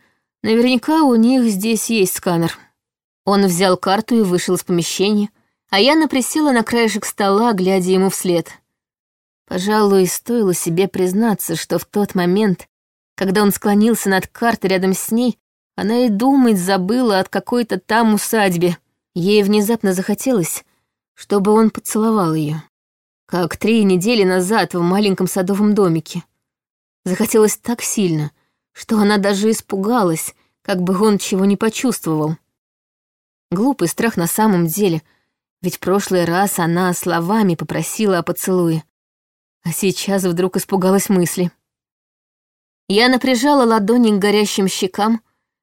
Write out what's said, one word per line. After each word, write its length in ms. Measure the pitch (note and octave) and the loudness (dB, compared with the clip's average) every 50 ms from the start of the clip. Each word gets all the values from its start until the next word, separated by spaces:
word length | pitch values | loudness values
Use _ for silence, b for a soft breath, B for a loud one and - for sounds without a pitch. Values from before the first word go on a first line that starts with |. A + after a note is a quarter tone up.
| _ _ _ _ _ _ _ _ - | _ _ _ _ _ _ _ _ -2
Наверняка 580 | G#3+ A3+ A#3 A#3+ B3+ B3+ A#3+ - - D#4 D#4+ D#4 | 0 2 2 2 2 2 0 0 0 2 2 4
у 140 | C4+ A#3+ | 4 4
них 260 | A3 A3+ A#3+ C4 C4 A#3+ A3+ | 4 4 4 4 4 2 2
здесь 400 | G3+ F#3 G3+ A3+ A3+ G#3 - - | 0 0 -2 -2 -2 -2 -2 -2
есть 240 | A3+ A3 F#3+ F3+ - | 0 0 0 0 -2
сканер». 420 | - - G3 F3 E3 E3+ E3 - - - _ _ _ _ _ _ _ _ _ _ _ - F#3+ | -4 -4 -2 0 0 0 -2 -4 -8 -18 _ _ _ _ _ _ _ _ _ _ _ -2 0
Он 160 | G3+ G3+ G3 | 2 2 2
взял 320 | F#3+ F3 E3 G3 F#3 F#3 | 2 0 2 2 2 2
карту 380 | F3+ - G3 F#3+ B3 A3 - B3 | 0 0 -2 -2 -2 0 0 0
и 80 | A3+ G#3+ | 2 2
вышел 320 | F#3 F3 F3+ - - F#3 | 2 0 -2 0 -2 -2
из 100 | F3 - | -2 -2
помещения, 640 | - F3+ E3+ E3 - - - F#3+ G3+ G#3+ G#3 G#3 G#3 _ _ _ _ _ _ _ - | -2 -2 -2 -2 -2 -4 -2 -2 0 0 0 -2 -4 _ _ _ _ _ _ _ -4
а 120 | - G3 | 0 2
Яна 280 | G#3 C4 D4+ D#4+ D#4+ C4 | 2 4 4 4 2 2
присела 420 | - C4 A3+ - - D#4 D4+ D4 | 0 -2 -4 -2 -2 0 0 2
на 120 | B3+ A#3 A3 | 2 0 0
краешек 420 | - A#3+ A#3+ A#3 A3 G3+ G#3+ - | 0 0 0 0 0 0 -4 -8
стола, 480 | - - - G#3 G3 G3 G3+ A#3 A#3+ A3+ | -8 -6 -2 0 0 2 2 2 0 0
глядя 380 | F#3 F#3 F#3 F#3+ F#3 F3+ F#3 | 0 0 0 0 0 2 2
ему 180 | F#3 F#3 F#3+ G3 | 2 2 2 0
вслед. 400 | F3+ - - F#3 F3 E3 E3 - - - _ _ _ _ _ _ _ _ _ _ _ _ _ _ _ _ _ | 0 -2 -2 0 0 0 -2 -4 -12 -20 _ _ _ _ _ _ _ _ _ _ _ _ _ _ _ _ _
Пожалуй, 600 | - - F3+ F3+ G#3 G#3+ A3 G#3+ G3+ G3 G3 F#3 | -10 -8 -6 -4 0 0 2 2 4 4 4 2
стоило 480 | F3 - - - - A#3 A#3+ G#3+ F#3 F3 | 2 -2 -6 -6 -4 -2 0 0 0 0
себе 340 | - - F3 E3 E3+ G3 F#3+ | -2 -2 -4 -2 0 -2 -2
признаться, 680 | - F#3+ F#3 F3+ F3+ G#3 A3+ A#3 G3+ - - - E3 | 0 -2 -2 0 0 0 0 0 0 -2 -4 -6 -6
что 240 | D#3+ - - E3 F3 | -6 -6 -4 -6 -6
в 60 | - | -6
тот 300 | _ - G#3 G3+ G3 - | _ -4 -4 -2 -2 -2
момент, 560 | F#3+ G3 F3+ F3+ G3+ A3 G#3 F3+ - - _ _ _ _ _ _ _ _ _ - | -2 0 2 2 2 2 0 0 -2 -6 _ _ _ _ _ _ _ _ _ -8
когда 260 | - F#3+ G3 F#3 G#3+ G#3 | -6 -4 -2 0 2 2
он 100 | G3+ F3+ | 2 0
склонился 560 | - - G#3+ G3+ G#3 G#3 A#3 A3+ - - G3+ | 0 -2 0 2 2 2 2 2 0 0 0
над 200 | F#3+ F#3 F3+ - | 0 0 -2 -4
картой 420 | _ - A#3+ A#3 A3+ - - F#3 | _ -4 -2 -2 -2 -2 -2 -2
рядом 240 | F#3+ F#3 F#3+ F#3+ F#3+ | -2 0 0 0 -2
с 160 | - - - | -2 -4 -4
ней, 280 | A3 A#3 B3 B3 G3+ _ _ _ _ _ _ _ - | -2 -2 0 -2 -2 _ _ _ _ _ _ _ -10
она 300 | - G3 G3 A#3 A#3+ B3+ | -6 -4 -2 0 0 0
и 20 | B3 | 0
думать 480 | G#3 G3 A#3+ C4+ C#4 C#4 B3+ A#3 G#3+ | 0 0 0 2 4 4 4 4 4
забыла 640 | F#3 F3 F#3 G3 F#3+ F3+ F#3 A#3 B3+ B3+ A3+ G3 F#3+ | 2 0 0 0 0 0 0 -2 0 0 2 2 0
о 40 | F#3 | 0
какой-то 540 | - - G3+ F#3 - B3 A#3+ A#3 - G3+ F#3 | -2 -4 -6 -4 -2 -2 -2 -2 -2 -6 -8
там 360 | _ - G#3+ A3+ A#3 A3 G#3+ | _ -2 0 2 2 2 2
усадьбе. 640 | G#3 - - - A3 G3+ G3 F3 E3+ F3 F3 F3 - _ _ _ _ _ _ - | 0 0 -2 0 0 2 2 0 0 0 0 -2 -2 _ _ _ _ _ _ -8
Ей 280 | F3+ E3 G3 G#3 G#3+ G3+ | -4 0 2 2 2 4
внезапно 500 | G3 G#3 G#3+ G3+ G3+ A#3 A3+ - G3 F#3 | 2 2 0 2 0 -2 -2 0 -2 -2
захотелось, 720 | F3+ F#3 - G#3 - - C4 B3+ G#3 E3 - - - - _ _ _ _ _ _ _ _ _ _ | -2 -2 -4 -4 -4 -2 -2 0 0 0 -2 -6 -10 -12 _ _ _ _ _ _ _ _ _ _
чтобы 400 | - - - G3+ G3+ F#3 G#3 G#3+ | -18 -8 -2 -2 0 2 4 4
он 160 | A3 A3+ G#3+ | 4 4 2
поцеловал 640 | - - - - - A3 G#3+ A3+ A3 G#3+ F#3 D#3+ D#3+ | 0 -2 -10 -6 -4 -2 0 0 0 0 0 0 0
её, 300 | D#3+ D3+ D3 D#3 D#3+ - _ _ _ _ _ _ _ _ _ _ _ _ | -2 -2 -4 -6 -8 -10 _ _ _ _ _ _ _ _ _ _ _ _
как 320 | - - F3 F3+ D#3+ - - | -8 -4 -4 -4 -4 -4 -4
три 260 | - G#3 A#3 A3+ G#3 | 0 0 2 2 4
недели 400 | F#3+ F#3 F3+ E3+ A3 B3 A3 G3 | 2 2 2 2 0 2 2 2
назад 480 | F#3 F3+ F#3 F3+ F#3 A3 A3 F3+ - - | 2 2 0 0 0 0 0 0 -2 -2
в 80 | F3+ | -2
маленьком 460 | E3+ F3 F#3 G3+ G#3 G3+ F#3+ - F#3 | 0 0 0 2 0 0 0 -2 -2
садовом 480 | F3 - G3 F#3 F3+ G3+ F#3+ G#3+ G#3 G#3 | -4 -2 -4 -2 -2 0 0 2 2 2
домике. 500 | G#3+ G3 F3+ D#3+ E3 - - - F3 - _ _ _ _ _ _ _ _ _ _ _ _ _ _ _ - | 2 2 2 0 -2 -4 -8 -12 -14 -14 _ _ _ _ _ _ _ _ _ _ _ _ _ _ _ -6
Захотелось 540 | F#3 F3+ - G#3+ - - A3 G#3+ G#3 - - | -6 -2 -2 -2 0 2 4 4 2 2 -2
так 240 | - - A#3+ - - | -6 -8 -6 -6 -6
сильно, 480 | - - A#3 G3+ F3 D#3+ D3+ D3+ D3 _ _ _ _ _ _ _ _ _ | -6 -2 -2 0 0 0 -2 -4 -6 _ _ _ _ _ _ _ _ _
что 240 | - - - A3+ | -16 -6 -2 0
она 220 | G#3 G3+ G3+ G#3+ G#3 | 2 2 2 2 2
даже 320 | F#3+ G3+ G3+ F#3+ G#3 A3 | 0 0 0 0 0 0
испугалась, 840 | A3+ - - - - G3 F#3+ G#3 B3 B3 G3+ F3 D#3+ E3 - - - _ _ _ _ _ - | 0 -2 -4 -8 -6 -6 -2 -2 0 0 0 0 0 -2 -6 -10 -14 _ _ _ _ _ -8
как 180 | - G3+ F#3 | -6 -4 -2
бы 180 | F3+ F3+ F#3+ F3+ | -2 -2 0 0
он 200 | G#3+ A3 G#3 F#3+ | 2 2 2 0
чего 260 | - - G#3 F#3 F#3+ | -2 -2 -2 0 2
не 140 | G3+ G3+ F#3+ | 2 2 2
почувствовал. 800 | A3 A3 G#3+ - - B3+ G#3+ - - E3+ D#3+ D#3 D3+ D#3 E3 - _ _ _ _ _ _ _ _ _ _ _ _ _ _ _ _ _ _ _ _ _ - | 0 -4 -4 -2 -4 -4 -4 -2 -4 -4 -2 -2 -2 -4 -4 -6 _ _ _ _ _ _ _ _ _ _ _ _ _ _ _ _ _ _ _ _ _ -8
Глупый 380 | F3 F3 A3 C#4 C4+ - F3 D#3+ | -4 -2 0 0 0 0 -2 -4
страх 300 | - - A#3 A#3 - - | -2 -2 -4 -2 -2 -2
на 80 | E3+ | -4
самом 400 | E3+ - - G#3+ A3 G3 F3 E3+ | -2 0 0 2 2 2 2 0
деле, 360 | E3 D#3+ G3 G#3 F#3+ E3 D#3 - _ _ _ _ _ _ _ _ _ _ _ - | 0 -2 0 0 0 0 -2 -6 _ _ _ _ _ _ _ _ _ _ _ -8
ведь 140 | F3+ - | -8 -6
в 40 | - | -6
прошлый 460 | - F3 F#3+ G#3 G3 - F#3+ F3+ E3+ | -4 -2 0 0 0 0 0 0 0
раз 320 | E3+ E3+ F#3 G3+ G3+ - - | 0 0 0 0 0 0 -2
она 340 | E3+ D#3+ E3+ F3 F#3 F3+ F3 | -2 0 0 0 0 0 -2
словами 600 | - - F#3 E3+ E3+ E3+ E3+ G#3+ A3+ G#3+ F#3+ E3 | -2 -4 -4 -4 -2 -2 0 0 2 2 2 0
попросила 640 | - E3 - D#3 D3 E3 - - - A3 G3+ F#3+ E3+ | -2 -4 -6 -6 -6 -6 -6 -4 -2 0 0 0 0
о 40 | E3 | 0
поцелуе, 600 | - F3 - - G3+ F#3 F3+ F3 E3 D#3+ D#3+ - _ _ _ _ _ _ _ _ _ _ _ _ _ _ _ - | -4 -6 -6 -4 -2 0 0 0 0 0 -2 -4 _ _ _ _ _ _ _ _ _ _ _ _ _ _ _ -8
а 100 | E3+ D#3 | -8 -6
сейчас 520 | - - F#3+ F3+ - - - G3 G3 F#3 | -2 -2 -2 -2 -2 -4 -2 -2 -2 0
вдруг 340 | F#3 E3+ E3+ F3+ F#3 - G3 | -2 -2 -2 -2 -2 -2 -4
испугалась 500 | - - G3 F#3+ F3 F#3 F#3+ G3 F#3+ - | -6 -2 -4 0 0 2 2 2 2 2
мысли. 420 | G3+ F3+ F3 E3 - - F3+ F3 _ _ _ _ _ _ _ _ _ _ _ _ _ _ _ _ _ _ _ _ _ _ _ _ _ _ _ - | 2 2 2 0 -2 -2 -4 -4 _ _ _ _ _ _ _ _ _ _ _ _ _ _ _ _ _ _ _ _ _ _ _ _ _ _ _ -2
Яна 300 | G3 G#3 A#3+ B3 C4 A#3+ | 0 2 4 4 2 2
прижала 460 | - C4+ B3+ A3+ B3 D4 D4 C#4 B3 | 2 0 0 2 2 2 4 4 4
ладони 460 | A#3 A3+ A3+ G3+ F#3+ A#3 B3 A#3+ A3 | 4 2 2 2 2 2 4 4 4
к 100 | G#3 G3 | 2 2
горящим 480 | F#3 G#3 G3+ G#3 G#3+ F#3+ - - G3 F#3+ | 2 2 2 2 0 0 0 -2 -2 -2
щекам, 540 | - - G3+ F#3 - - G3+ A3 A#3 A3 _ _ _ _ _ _ _ _ | -2 -2 -4 -4 -2 -2 0 0 0 -2 _ _ _ _ _ _ _ _